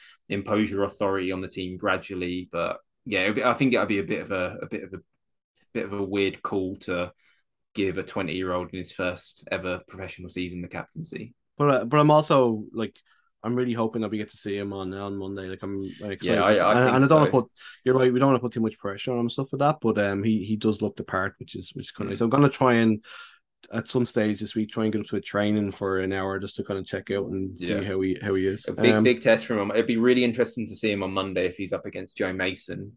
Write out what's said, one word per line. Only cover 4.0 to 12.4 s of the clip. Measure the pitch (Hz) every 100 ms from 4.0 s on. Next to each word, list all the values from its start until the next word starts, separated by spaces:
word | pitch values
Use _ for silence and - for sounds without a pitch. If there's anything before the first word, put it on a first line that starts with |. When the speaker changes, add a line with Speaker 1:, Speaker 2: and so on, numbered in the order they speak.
Speaker 1:
a |
bit | 90 107
of | 90
a, | 95 90 101
a | -
bit | 110
of | 92
a, | 92 - _ _ _ _ _ _
bit | 117
of | 98
a | 101
weird | 98 101 98 95
call | - 101 95 -
to | - 90 87 - _ _ _ _ _
give | - 95 90
a |
twenty-year-old | - - 90 87 92 90 87
in | 92
his | 87
first | - 90 90 - - -
ever | 95 90 90 -
professional | 92 92 - 90
season | - 90 90
the | 87
captaincy. | 90 - - - - 117 - _ -
Speaker 2:
But, | 147
uh, | 131
but | 113 151
I'm | 151
also, | 151 147 143